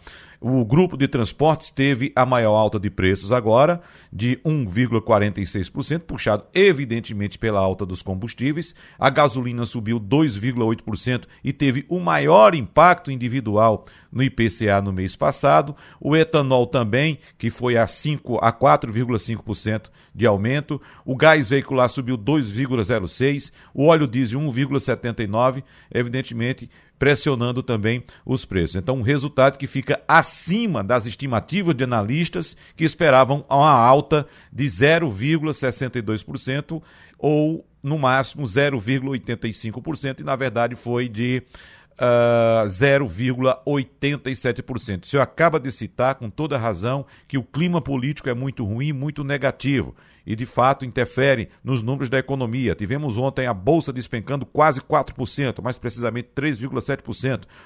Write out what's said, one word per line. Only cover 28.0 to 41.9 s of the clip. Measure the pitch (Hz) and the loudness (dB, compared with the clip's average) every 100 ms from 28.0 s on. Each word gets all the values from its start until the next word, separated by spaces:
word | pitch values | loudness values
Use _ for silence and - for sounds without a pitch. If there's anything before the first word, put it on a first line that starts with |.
| - - - | -8 -16 -6
os | 127 - | -6 -2
preços. | 95 80 90 | -2 -2 -4
Então, | 90 131 | -4 -2
um | |
resultado | 110 143 139 - 135 139 | 0 0 0 2 2 2
que | 135 | -8
fica | 135 - 139 - | -6 -2 -4 4
acima | 160 - - - 208 233 127 | 4 4 -4 -4 -2 -2 -2
das | 98 123 113 | 0 0 -2
estimativas | - 135 113 - 180 170 127 | -8 -2 -2 -2 -2 0 0
de | |
analistas | 127 117 101 147 170 180 160 - - - | 0 0 0 -2 -2 -6 -10 -12 -16 -4
que | 160 | -2
esperavam | - 160 131 127 143 - | 2 4 6 6 2 0
uma | 139 151 | 4 6
alta | 131 117 139 147 151 139 - _ | 6 8 6 4 0 -2 -14 _
de | 107 139 | -6 -4
zero | 87 143 165 165 | 2 4 4 0
vírgula | 98 135 160 156 | -2 -2 0 -2
sessenta | 139 131 - 127 123 | -2 -4 -4 -6 -6
e | |
dois | 107 107 | -4 -6
por | - 139 | -6 -10
cento | - 139 - 160 - - - - | -6 -6 -6 -12 -14 -20 -20 -4
ou, | 143 151 151 165 - _ | 0 2 0 -2 -10 _
no | 139 156 | -6 0
máximo, | 131 131 127 - 131 | 2 2 -2 -6 -4
zero | 110 143 135 | 2 2 0
vírgula | 101 135 135 | -2 -2 -2
oitenta | 131 - 113 117 | -6 -6 -6 -6
e | |
cinco | 104 110 107 | -8 -10 -10
por | 156 147 | -10 -8
cento, | 135 135 | -8 -8
e, | |
na | 147 131 | -6 -4
verdade, | 135 113 117 120 | -2 0 -2 -4
foi | 120 120 123 | -4 -4 -4
de, | 107 123 127 - - - - _ | -4 -2 -2 -6 -20 -20 -20 _